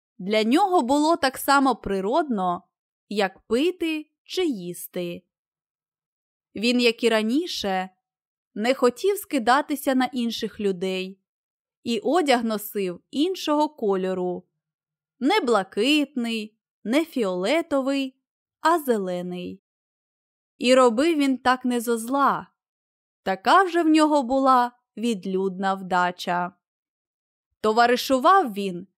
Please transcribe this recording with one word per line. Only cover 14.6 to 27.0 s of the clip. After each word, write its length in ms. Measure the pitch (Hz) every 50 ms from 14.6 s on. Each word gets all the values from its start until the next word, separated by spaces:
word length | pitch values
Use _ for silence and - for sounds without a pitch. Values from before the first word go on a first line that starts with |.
| _ _ _ _ _ _ _ _ _ _ _ _
Не 200 | 240 285 403 427
блакитний, 1160 | 330 240 233 202 185 - - 202 220 269 302 302 285 269 _ 254 233 233 226 220 208 214 _ _ _ _ _ _ -
не 200 | 202 240 302 330
фіолетовий, 1120 | - - 262 220 190 185 180 185 214 294 330 330 330 294 269 254 269 277 277 269 262 - _ _ _ _ _ _ _ _ _
а 180 | - 320 339 349
зелений. 840 | 294 262 233 208 190 185 180 180 180 180 180 180 175 185 190 190 _ _ _ _ _ _ _ _ _ _ _ _ _ _ _ _ _ _ _ -
І 160 | - 240 254
робив 440 | 262 254 247 220 240 294 339 330 294
він 200 | 285 269 262 247
так 260 | - 247 254 254 -
не 160 | 247 247 240
зо 180 | 226 240 233 226
зла. 480 | 226 233 269 277 277 240 190 262 - - _ _ _ _ _ _ _ _ _ _ _ _ _ _ _
Така 400 | 190 190 - - 240 302 370 392
вже 200 | 359 330 339 330
в 60 | 320
нього 340 | 311 311 302 302 302 285 262
була 500 | 226 269 269 269 269 262 247 247 240 - _ _ _ _
відлюдна 760 | 208 214 240 226 185 175 190 185 185 190 196 185 185 196 196 190
вдача. 800 | 190 190 180 185 180 180 180 175 - - 190 175 175 180 180 - _ _ _ _ _ _ _ _ _